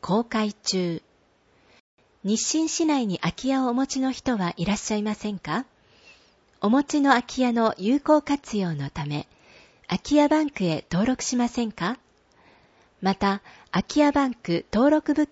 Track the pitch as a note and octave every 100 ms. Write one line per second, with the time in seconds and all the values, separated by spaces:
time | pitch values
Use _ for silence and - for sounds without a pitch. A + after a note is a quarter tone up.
0 | - G3 A#3 A3+ G#3+ G3+ - F#3 F3 E3
1 | _ _ _ _ _ _ _ - _ _
2 | _ _ G3 A3 - D#4 D#4+ - D#4+ C#4+
3 | A3+ F3 - - B3+ C4+ B3+ A#3+ C4+ C4+
4 | C4 B3 - A#3 F3 - E3+ G#3 - G#3+
5 | G#3+ G#3+ G#3 G3+ - F3 C4+ _ _ _
6 | - - _ _ _ _ G3+ C4 C#4+ D4+
7 | C#4 B3 B3 - B3+ A#3 A3+ - F#3+ C#4
8 | - D4+ - C#4+ - G#3+ F#3 D3+ C#3 -
9 | D3 D3 - _ _ - - _ _ F#3
10 | - D4 D4 D#4 D4+ - F#3 D#3 - E3+
11 | A#3 C4 - B3 A#3+ - A#3 - F3 B3+
12 | _ _ _ _ _ _ _ _ _ _
13 | F#3+ G3 G3+ G3 - - - F#3+ - D4+
14 | D4 C#4+ C4+ A#3 - E3+ - G3+ C#4 D4+
15 | - D4 D4+